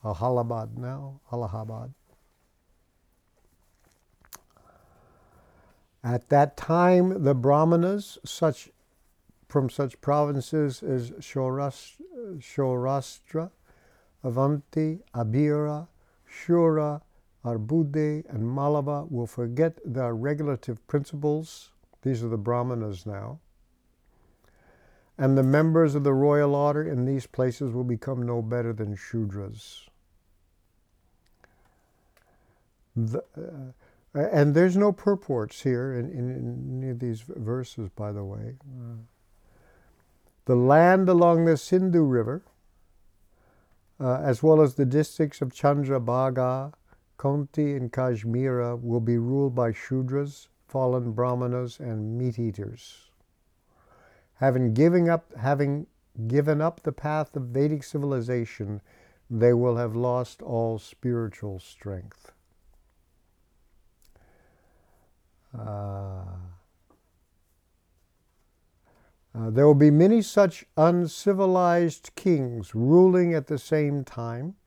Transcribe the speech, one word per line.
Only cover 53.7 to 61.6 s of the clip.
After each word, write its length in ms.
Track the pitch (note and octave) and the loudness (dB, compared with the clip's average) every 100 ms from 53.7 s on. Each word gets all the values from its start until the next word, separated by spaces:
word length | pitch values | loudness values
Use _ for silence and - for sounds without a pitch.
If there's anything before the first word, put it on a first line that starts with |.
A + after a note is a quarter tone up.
| _ _ _ _ _ _ _ | _ _ _ _ _ _ _
Having 360 | C3+ B2+ B2 | 0 2 2
giving 340 | A2 D#3+ F3+ E3+ | 4 4 4 4
up, 240 | E3 - - | 0 -2 -6
having 460 | A#2+ C#3+ C#3+ C#3+ D#3+ _ _ - A2+ | -2 0 0 -2 -6 _ _ -10 -2
given 340 | C3 D3 D3 | 0 2 2
up 220 | D#3 E3 | 0 -4
the 100 | - | -8
path 420 | C3+ D3+ D3+ D3 - | -6 -4 -4 -4 -6
of 80 | |
Vedic 380 | B2 B2 D3 D3+ | -6 0 0 0
civilization, 1000 | C3+ D3+ C#3+ C3+ A#2 B2 A#2 - G2+ G#2 _ _ _ _ _ | -4 -6 -2 -2 -2 -4 -4 -8 -8 -8 _ _ _ _ _
they 240 | A#2 A#2+ | 2 4
will 220 | A#2+ B2 A#2 | 6 4 0
have 200 | A#2+ A2+ | -2 -2
lost 460 | B2 B2 B2 - | -2 -2 -6 -12
all 360 | - A#2 A2+ A2+ | -6 -4 -2 -4
spiritual 800 | - - B2+ A#2+ A2+ - G#2 | -10 -8 -4 -4 -4 -8 -12
strength. 720 | F#2+ | -12